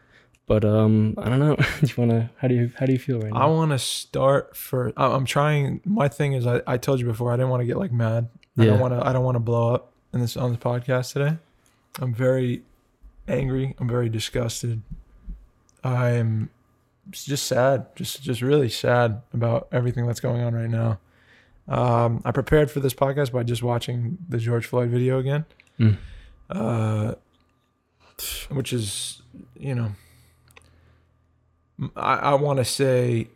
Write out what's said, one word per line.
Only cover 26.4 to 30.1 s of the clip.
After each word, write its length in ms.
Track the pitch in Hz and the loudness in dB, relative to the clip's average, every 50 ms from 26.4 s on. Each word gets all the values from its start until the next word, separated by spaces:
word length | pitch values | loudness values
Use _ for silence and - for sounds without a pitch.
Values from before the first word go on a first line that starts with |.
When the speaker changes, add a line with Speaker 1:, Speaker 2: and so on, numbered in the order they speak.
| - - | -14 -10
Speaker 2:
uh, 640 | - 202 214 113 120 113 110 110 107 107 107 - - - _ _ _ _ _ _ _ _ _ _ _ _ _ _ _ _ _ _ _ - - - - - - - | -6 -4 -2 -2 -2 0 0 0 -2 -2 -2 -4 -6 -8 _ _ _ _ _ _ _ _ _ _ _ _ _ _ _ _ _ _ _ -12 -10 -10 -10 -10 -10 -8
which 220 | 143 135 120 - 135 | -6 -6 -4 -4 -4
is, 480 | 120 107 98 - - - - - - - _ - - - - - - | -4 -4 -4 -6 -8 -10 -12 -14 -16 -20 _ -20 -20 -20 -20 -18 -12
you 160 | - 139 131 | -8 -6 -4
know, 160 | 120 113 104 101 - - _ | -4 -4 -4 -6 -10 -16 _